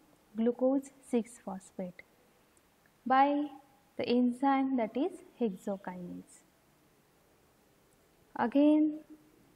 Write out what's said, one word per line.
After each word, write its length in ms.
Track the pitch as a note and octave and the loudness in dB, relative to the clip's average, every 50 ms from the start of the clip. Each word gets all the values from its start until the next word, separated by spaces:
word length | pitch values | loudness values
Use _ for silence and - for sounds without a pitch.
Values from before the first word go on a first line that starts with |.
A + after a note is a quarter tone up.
| _ _ _ _ _ _ - | _ _ _ _ _ _ -6
glucose 540 | G#3 A3+ A#3+ A#3+ - B3+ C4 C4+ C#4 C4+ - - _ - - | -2 0 0 0 0 0 0 0 0 -2 -6 -12 _ -8 -4
six 300 | - A#3+ G#3+ - - - - | -2 -2 -2 -4 -10 -16 -14
phosphate 580 | - F#3+ F#3+ - - _ - F#3+ F3+ F3+ - - _ _ _ _ _ _ _ _ _ _ _ _ _ _ _ _ _ _ _ - | -12 -12 -12 -14 -16 _ -12 -12 -12 -12 -16 -20 _ _ _ _ _ _ _ _ _ _ _ _ _ _ _ _ _ _ _ -4
by 380 | B3 C4 C4 C#4 C#4+ C#4+ D4 D4 D4 - - - _ _ _ _ _ _ - | 2 4 4 4 4 2 0 -2 -4 -8 -14 -20 _ _ _ _ _ _ -8
the 100 | - - | -2 0
enzyme, 680 | A#3 B3 B3 B3 A#3+ B3 - C#4 C#4 C4+ C4+ C4+ C4+ B3 | 2 2 2 2 0 0 0 2 2 2 0 0 0 -2
that 180 | A3+ G#3+ - | -2 -2 -2
is 160 | B3 C#4+ F#4+ F#4 - - - - - | -2 -4 -4 -4 -8 -16 -20 -8 -4
hexokinase. 1000 | B3 A3+ F#3 F#3 - G#3+ G3+ F#3+ - - F#3 F3+ F3 F3 F3+ F3+ F#3 - - - _ _ _ _ _ _ _ _ _ _ _ _ _ _ _ _ _ _ _ _ _ _ _ _ _ _ _ _ _ _ _ _ _ _ _ _ _ _ - | -4 -4 -4 -6 -8 -8 -8 -8 -8 -12 -12 -12 -12 -12 -14 -14 -16 -18 -20 -20 _ _ _ _ _ _ _ _ _ _ _ _ _ _ _ _ _ _ _ _ _ _ _ _ _ _ _ _ _ _ _ _ _ _ _ _ _ _ -6
Again 680 | - - A#3+ - C#4 D4 D4+ D4+ D#4 D4+ D#4 D4+ D#4 - - - - _ _ _ _ _ _ _ | -4 -4 0 2 4 6 6 6 4 4 0 -2 -6 -12 -20 -20 -20 _ _ _ _ _ _ _